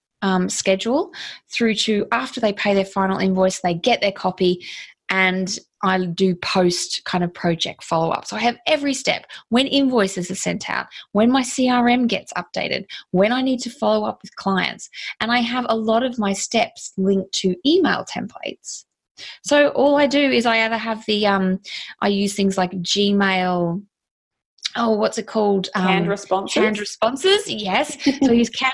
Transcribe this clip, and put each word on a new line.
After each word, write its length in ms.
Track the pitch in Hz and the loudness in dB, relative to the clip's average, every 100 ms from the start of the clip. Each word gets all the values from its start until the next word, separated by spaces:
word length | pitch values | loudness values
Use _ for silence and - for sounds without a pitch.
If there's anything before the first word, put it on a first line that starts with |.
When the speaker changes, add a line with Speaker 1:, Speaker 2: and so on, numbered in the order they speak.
| _ _ | _ _
Speaker 1:
um, 280 | 196 185 180 | 0 2 0
schedule, 600 | - - 190 226 202 - - - - _ | -2 0 0 0 -2 -2 -8 -16 -18 _
through 240 | - 226 214 | -2 0 0
to 320 | - 208 - | 0 0 0
after 280 | 240 262 - | -2 -4 -2
they 140 | 226 | -2
pay 200 | 202 208 | 0 2
their 120 | 196 190 | 2 0
final 340 | 196 190 190 | 0 0 0
invoice, 400 | 190 190 190 - | 0 2 2 0
they 140 | 180 | -2
get 260 | 170 247 233 | 0 0 0
their 120 | 202 | 0
copy, 520 | 196 185 185 180 175 - - - _ - | -2 -4 0 0 0 -4 -14 -16 _ -4
and 500 | 190 190 185 185 208 - _ | 0 0 0 -4 -6 -12 _
I 200 | 190 185 | 0 0
do 300 | 180 170 190 175 | -2 0 2 2
post 680 | - 196 180 175 - - - | 0 2 2 2 -4 -8 -4
kind 180 | 180 | -2
of 80 | 175 | -2
project 520 | - 175 165 - - | -2 -2 -2 -4 -8
follow-up. 420 | - 165 165 - - | -4 -2 0 -2 -6
So 100 | 208 | -2
I 40 | |
have 180 | 233 233 - | -2 -2 -2
every 300 | 302 285 269 | 0 0 -2
step, 320 | - - - - - | -2 -4 -8 -20 -2
when 180 | 233 269 | 0 2
invoices 640 | 277 277 254 190 - 175 | 2 2 2 0 -2 -6
are 40 | 190 | -6
sent 320 | 180 175 - | -4 -4 -4
out, 200 | - - - - | -6 -6 -14 -4
when 200 | 196 226 | 2 4
my 120 | 262 | 4
C 260 | 247 - 254 | 0 0 2
R 180 | 247 240 | 4 4
M 200 | 247 240 | 4 2
gets 260 | 202 - | 0 -4
updated, 520 | - 175 - - - - - - | -10 -8 -6 -4 -6 -8 -14 -2
when 200 | 180 208 | 2 2
I 120 | 247 | 2
need 160 | 262 254 | 0 -2
to 100 | 247 | -4
follow 380 | - 214 214 214 | -4 0 0 0
up 100 | 214 | -6
with 120 | - - | -14 -8
clients. 540 | 196 190 180 - - - - - | -2 0 0 -4 -14 -14 -14 -6
And 100 | 220 | -2
I 100 | 240 | 0
have 260 | 233 247 240 | 0 -2 -2
a 80 | 226 | 0
lot 240 | 220 226 | 2 2
of 160 | 254 240 | 0 0
my 160 | 202 | -2
steps 580 | 196 - 233 - - - - | -2 -2 0 0 -4 -12 -2
linked 360 | 190 196 185 | 2 2 0
to 220 | - 190 180 277 | -2 -2 0 2
email 360 | 349 285 - | 2 2 0
templates. 840 | - - - - - - - - - _ _ - - - | -4 -8 -10 -10 -12 -12 -14 -16 -18 _ _ -20 -20 -14
So 240 | - 294 294 | 0 4 4
all 280 | - 277 285 | 4 4 4
I 100 | 285 | 4
do 120 | 277 | 4
is 280 | 277 247 240 | 4 4 2
I 180 | 226 220 | 2 0
either 120 | 226 | -2
have 280 | 220 220 - | -4 -6 -2
the, 220 | 208 208 | 0 2
um, 320 | 196 190 185 - - - - | 2 2 0 -4 -14 -14 -4
I 60 | 202 | 0
use 260 | 196 202 | 0 0
things 240 | 202 196 190 | 0 0 0
like 140 | 180 | -2
Gmail, 1120 | 190 170 196 202 202 196 185 180 180 175 175 202 _ _ _ _ _ _ _ - - | -4 -4 0 2 2 2 2 0 0 0 -2 -8 _ _ _ _ _ _ _ -8 -2
oh, 140 | 233 | 0
what's 260 | 214 220 - | 0 0 -2
it 100 | 214 | -4
called? 420 | 226 208 196 180 | 0 2 2 0
Speaker 2:
Canned 320 | 202 185 190 175 | 0 2 2 0
Speaker 1:
Um, 40 | |
Speaker 2:
responses? 440 | 202 - 190 196 | -2 -2 -4 -2
Speaker 1:
canned 260 | - 226 208 | 0 0 0
responses, 680 | 208 - 226 262 370 403 403 | -6 -2 -2 0 2 2 0
yes. 480 | 214 196 202 294 - | -6 -2 -2 -2 -2
Speaker 2:
<laughs> 220 | 277 262 | 0 2
Speaker 1:
So 80 | 269 | 4
I 20 | |
use 160 | 233 233 | 4 4
canned 240 | - 262 | 0 -4